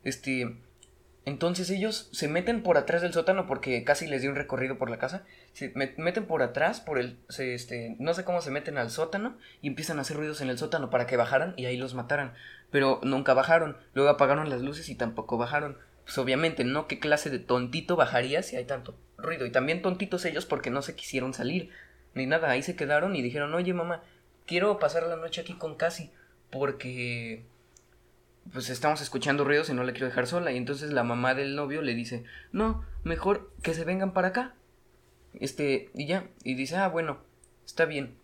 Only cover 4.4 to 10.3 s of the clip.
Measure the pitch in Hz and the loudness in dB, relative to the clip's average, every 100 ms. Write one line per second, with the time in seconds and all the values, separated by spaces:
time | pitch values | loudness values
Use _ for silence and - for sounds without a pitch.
4.4 | 147 123 131 127 123 113 131 185 - - | -4 -4 -2 -2 -4 -2 -4 -6 -12 -20
5.4 | - - 139 131 135 - 165 180 208 160 | -20 -10 -8 -4 -4 -2 -2 -2 -2 0
6.4 | 123 139 165 - - 139 123 - - - | 2 2 0 0 -2 -2 -2 -8 -14 -6
7.4 | 131 123 - 120 117 113 151 170 180 175 | -4 -4 -6 -8 -8 -4 -2 0 0 -2
8.4 | 147 139 147 147 113 156 160 202 233 - | 0 -4 -2 -4 -2 -2 -2 -2 -4 -8
9.4 | - - 143 131 156 151 135 151 151 | -20 -8 -6 -4 -4 -4 -4 -4 -4